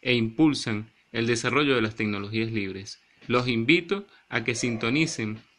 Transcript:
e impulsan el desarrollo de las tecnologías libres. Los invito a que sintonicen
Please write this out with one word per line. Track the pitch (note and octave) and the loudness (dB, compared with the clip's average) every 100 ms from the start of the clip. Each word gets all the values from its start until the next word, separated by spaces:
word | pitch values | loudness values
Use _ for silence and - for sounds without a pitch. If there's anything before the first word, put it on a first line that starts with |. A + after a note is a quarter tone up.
e | C3 | 2
impulsan | B2 A2+ A2+ D#3 C3+ - G#2+ G#2+ _ _ | 2 2 4 4 4 -2 -4 -6 _ _
el | A#2 A#2 | -4 0
desarrollo | A#2 B2+ B2 D3 B2+ | 0 2 2 2 2
de | |
las | A2 - | 0 -2
tecnologías | G#2+ G2+ G2+ A2 A2+ | -4 -2 -4 -2 -2
libres. | A2+ G2 F#2+ G2+ - _ _ - | -2 -6 -8 -12 -18 _ _ 0
Los | A#2+ B2 | 0 2
invito | A#2 A2+ E3+ E3+ G3+ G3+ - _ | -2 4 4 4 -6 -6 -20 _
a | A#2+ | -4
que | A#2 A#2 | -4 -2
sintonicen | B2+ A2+ A#2 C3+ D#3+ - A2 A2 - | -2 -2 -2 0 -2 -2 -6 -6 -12